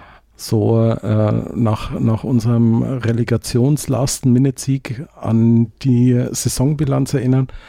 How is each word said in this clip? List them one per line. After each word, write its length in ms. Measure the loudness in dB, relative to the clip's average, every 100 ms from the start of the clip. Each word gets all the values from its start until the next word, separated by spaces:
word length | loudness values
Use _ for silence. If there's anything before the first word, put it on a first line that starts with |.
| -20 -20 _ -14
so, 440 | -4 0 2 2
äh, 640 | 2 0 -2 0 0 0 -4
nach, 440 | -2 -2 -2 -6 -2
nach 260 | 0 0
unserem 580 | 0 0 2 2 2 2
Relegations-Last-Minute-Sieg 2250 | -2 -4 -2 -2 0 -2 -2 0 2 0 -2 -2 -2 -2 2 2 2 -2 -4 -4 -4 -12 -12
an 580 | -10 -2 2 4 4 0 -2
die 440 | 0 4 4 2 0
Saisonbilanz 840 | -4 -4 -2 -2 0 -2 -2 -2
erinnern, 360 | -2 0 0 0 -6